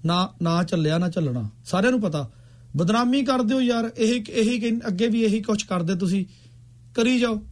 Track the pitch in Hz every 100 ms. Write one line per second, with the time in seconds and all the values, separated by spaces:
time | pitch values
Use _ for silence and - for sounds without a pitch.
0 | 160 175 185 - 170 165 175 175 151 165
1 | 180 175 151 123 107 - - 180 226 254
2 | 208 151 131 - - - - 139 170 226
3 | 247 277 262 254 220 262 247 233 233 226
4 | 220 240 214 - 220 247 226 226 233 180
5 | 233 226 226 214 208 208 - 185 165 185
6 | 185 196 180 - - - - - - -
7 | 233 254 233 214 -